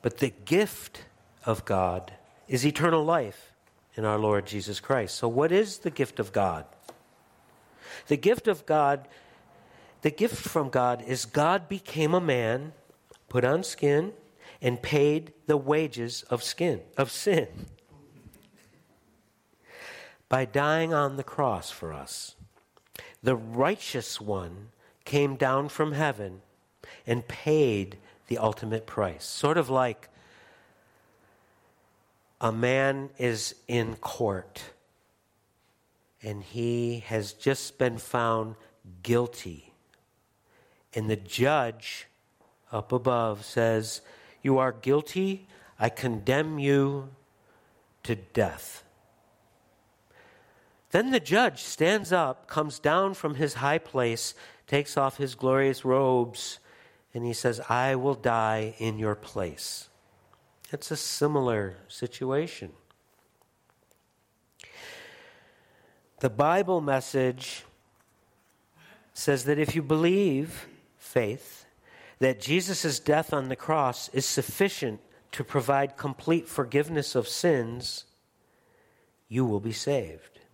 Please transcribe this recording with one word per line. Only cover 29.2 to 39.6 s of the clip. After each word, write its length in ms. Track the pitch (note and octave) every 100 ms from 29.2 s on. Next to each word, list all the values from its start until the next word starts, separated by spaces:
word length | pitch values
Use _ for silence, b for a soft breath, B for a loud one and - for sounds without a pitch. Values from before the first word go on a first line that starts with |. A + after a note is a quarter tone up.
Sort 320 | - - C#3+ E3
of 140 | C3
like 380 | C3 B2 A2 - b b b b b b b b b b b b b b b b _ _ _ _ _ _ _
a 120 | A#2
man 580 | A2+ B2 C3 C3+ C#3 C#3 -
is 380 | B2 A2 - - -
in 280 | A#2+ A2+ A2
court 760 | - - A2+ F#2+ - - - - _ _ _ _ _ _ _ _ _ _ _ _ _ _
and 220 | G#2+ G2+
he 560 | F#2+ A#2 A#2 A#2+ A#2+ A#2
has 320 | - A2+ G2+
just 460 | - C#3 C3+ - -
been 180 | B2+ A2+
found 600 | - B2 A#2 A2+ A2 A2 b b F#2+ F2+
guilty. 720 | F#2 A#2+ A#2+ - F#2 D#2